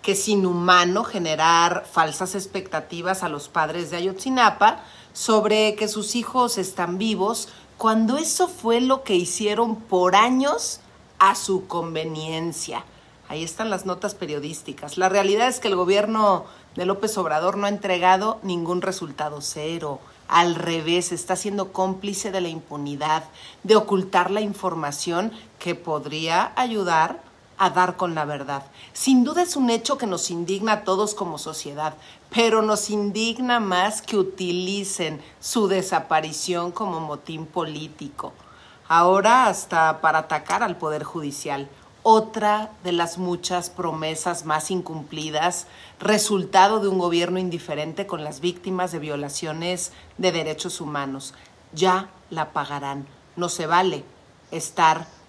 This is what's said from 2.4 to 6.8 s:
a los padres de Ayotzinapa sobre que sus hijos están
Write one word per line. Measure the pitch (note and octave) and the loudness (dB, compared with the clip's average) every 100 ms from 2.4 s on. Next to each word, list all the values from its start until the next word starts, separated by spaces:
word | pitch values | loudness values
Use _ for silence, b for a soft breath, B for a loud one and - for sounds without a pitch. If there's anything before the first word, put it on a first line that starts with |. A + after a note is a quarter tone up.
| F#3 G3 F#3 D#3 - E3+ E3+ F#3 | -6 -8 -6 -8 -6 -6 -4 -2
a | F3+ | -4
los | D3 - | -6 -4
padres | E3+ D#3 E3+ E3 | -2 -2 -4 -6
de | F3 | -4
Ayotzinapa | F#3 F#3 C4+ B3+ A3 - G#3 - B B B | -4 -4 -2 4 4 6 4 4 B B B
sobre | - - G#3+ G#3 G#3+ G#3+ | -8 2 4 4 4 2
que | G#3+ G#3+ | 2 -4
sus | G#3+ G3+ | -2 -4
hijos | A#3+ A3 C4 A#3+ G#3 | -4 -2 0 0 0
están | F#3 - | -4 -4